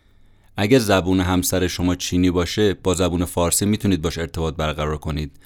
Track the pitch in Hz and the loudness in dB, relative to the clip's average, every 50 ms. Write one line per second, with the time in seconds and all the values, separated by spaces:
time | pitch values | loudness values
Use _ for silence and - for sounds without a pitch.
0 | _ _ _ _ - - - _ _ _ - - 101 104 135 131 113 101 98 92 | _ _ _ _ -20 -20 -20 _ _ _ -4 0 2 4 4 4 4 4 2 2
1 | 85 92 92 92 92 90 92 90 87 - - 90 90 87 - - 90 90 90 90 | 2 2 2 2 2 2 0 0 0 0 0 0 0 -2 -2 -2 -2 -2 -2 -2
2 | - - 92 90 90 90 85 90 85 - - 104 107 101 87 - - 95 87 82 | -4 -2 0 2 2 2 2 0 0 -2 0 0 2 2 0 0 -2 -2 0 0
3 | 92 87 85 87 90 85 - 92 87 85 - - 104 101 107 107 - 101 92 82 | 0 0 0 0 -2 -2 -2 0 0 0 0 0 0 0 0 0 2 0 0 0
4 | 78 82 - 82 82 78 - 85 80 80 73 82 78 76 76 78 76 76 78 73 | 0 -2 -4 -4 -6 -6 -4 -4 -4 -4 -2 -2 -4 -4 -4 -4 -4 -4 -4 -6
5 | - 80 73 78 76 71 - - - | -6 -6 -6 -6 -6 -8 -10 -16 -20